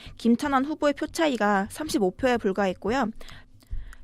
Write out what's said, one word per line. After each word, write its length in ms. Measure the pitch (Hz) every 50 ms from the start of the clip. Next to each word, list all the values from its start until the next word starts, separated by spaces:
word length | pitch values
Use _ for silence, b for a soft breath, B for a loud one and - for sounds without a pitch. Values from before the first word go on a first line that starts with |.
| B B B
김찬환 480 | B - 226 240 240 294 294 277 262 269
후보의 280 | 294 311 - 302 294 285
표 160 | - 320 294
차이가 580 | - - 330 302 262 208 202 208 208 190 196 220 -
삼십오 400 | - 311 311 - 294 202 185 -
표에 240 | - - 254 240
불과했고요. 720 | 226 - 202 190 214 202 190 180 - - 196 233 277 - 233 - B B B B B B B - - b b b b b b b b